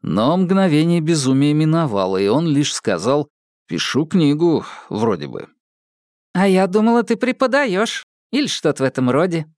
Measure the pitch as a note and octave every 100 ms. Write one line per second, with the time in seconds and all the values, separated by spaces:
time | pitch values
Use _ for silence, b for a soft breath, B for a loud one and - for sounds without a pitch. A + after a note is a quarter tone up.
0 | - E2+ A#2 F3+ F3+ G3 F#3+ D3+ E3 E3+
1 | D#3 E3 C3 C3 C#3+ D3+ D#3 D#3+ D#3 G2+
2 | F#2 F#2+ G2 A#2+ E3+ C#3+ C#3+ - - F2+
3 | G2+ D3 C#3+ _ _ _ _ E2 - C3+
4 | D#3 F#3+ D3 D3 F3 C#3+ - B - G#2+
5 | A2+ F2+ C#2+ A#1 - _ _ _ _ _
6 | _ _ _ F3+ G3 F#3+ F#3+ G3+ A3 A#3
7 | A3+ A#3 B3 B3+ C4 C4+ C#4 F#3 A3+ -
8 | - _ _ A#3+ E3+ - D#3+ C#3+ C3 B2+
9 | B2+ B2+ F#3 E3 D#3